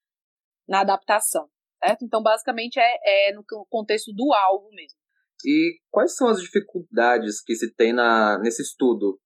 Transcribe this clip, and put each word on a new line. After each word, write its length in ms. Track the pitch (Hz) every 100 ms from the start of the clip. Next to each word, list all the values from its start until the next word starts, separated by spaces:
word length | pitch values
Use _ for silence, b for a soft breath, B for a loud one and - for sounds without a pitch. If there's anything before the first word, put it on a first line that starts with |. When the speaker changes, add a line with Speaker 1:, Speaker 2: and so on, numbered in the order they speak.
| _ _ _ _ _ _ -
Speaker 1:
na 140 | 190
adaptação, 680 | 196 196 - 214 - 170 147 _ _ _
certo? 220 | 180 214
Então, 180 | 233 220
basicamente, 560 | 220 220 - 233 240 262
é, 520 | 233 240 208 196 202
é 40 |
no 80 | 208 208
con-, 160 | 214 196
contexto 420 | 233 214 214 220
do 200 | 202 277
alvo 340 | 220 190 196 208
mesmo. 260 | 196 151 _ _ _ _ _ 135
Speaker 2:
E 340 | 151 165 165 _
quais 280 | 202 330 -
são 100 | 247
as 140 | 202
dificuldades 1000 | 175 202 - 180 165 110 120 120 107 104
que 140 | - 113
se 180 | 113
tem 200 | - 117
na, 440 | 120 117 113 107 98
nesse 220 | 113 113
estudo? 560 | 143 - 127 110 101 95